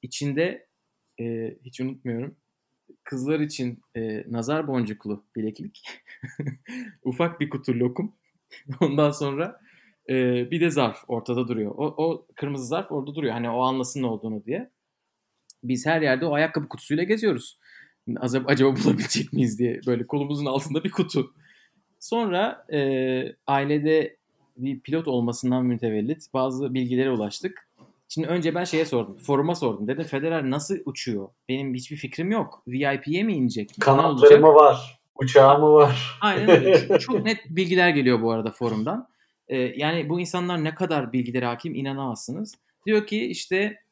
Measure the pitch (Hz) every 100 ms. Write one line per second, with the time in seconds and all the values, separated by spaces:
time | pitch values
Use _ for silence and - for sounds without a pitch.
0 | 123 - 143 139 175 - _ _ _ _
1 | _ _ 117 117 113 - 123 - 127 131
2 | 127 117 139 - _ _ _ _ _ -
3 | - 135 131 156 151 147 127 117 _ 120
4 | 113 107 - 117 117 156 151 127 110 107
5 | 104 104 _ - 110 107 - - - -
6 | _ - - - 143 131 - 254 233 180
7 | - 123 170 170 147 139 - 120 123 123
8 | 208 _ _ _ _ - - 131 165 143
9 | 147 147 143 139 180 - _ _ _ _
10 | - 131 127 123 120 165 170 143 123 101
11 | - 117 113 123 120 113 104 104 147 -
12 | 160 160 _ - 143 139 123 160 190 151
13 | 135 147 139 113 117 117 127 131 127 143
14 | 127 110 110 107 107 160 247 _ _ _
15 | _ _ _ _ _ - 123 127 151 165
16 | 151 131 165 143 160 160 151 - - 151
17 | 180 214 214 131 - - _ - - _
18 | - 117 123 131 131 135 135 135 - -
19 | - - 147 - 123 104 120 - - 120
20 | 117 143 143 147 143 135 156 151 170 -
21 | 175 147 127 _ _ _ _ _ _ _
22 | - 233 226 175 214 - - 151 139 135
23 | 131 127 131 - - 139 143 147 147 156
24 | 156 _ _ _ _ _ 131 131 - 160
25 | 160 127 120 117 127 127 123 120 117 107
26 | 110 156 - 135 131 131 139 127 127 127
27 | 135 123 104 - 190 - _ _ - _
28 | _ - 160 175 160 160 175 156 156 123
29 | 107 98 - 139 151 170 127 101 104 135
30 | 160 139 156 165 135 135 147 190 - 127
31 | - 107 98 _ _ 131 139 127 127 147
32 | 135 - 175 220 175 - - 131 143 139
33 | 143 165 220 175 127 107 104 - - 135
34 | - 139 143 143 156 151 147 127 - -
35 | _ - 131 143 135 143 151 151 147 127
36 | - - 208 196 208 170 190 180 - 196
37 | - 220 151 214 - 160 180 180 175 147
38 | 127 120 113 113 110 - 120 110 113 208
39 | 247 _ _ _ _ 135 127 - 147 165
40 | 151 175 175 180 175 175 156 156 185 156
41 | 123 123 120 123 123 120 170 - 135 135
42 | 135 110 - 147 214 - _ _ - 214
43 | 208 208 - - - 185 208 208 _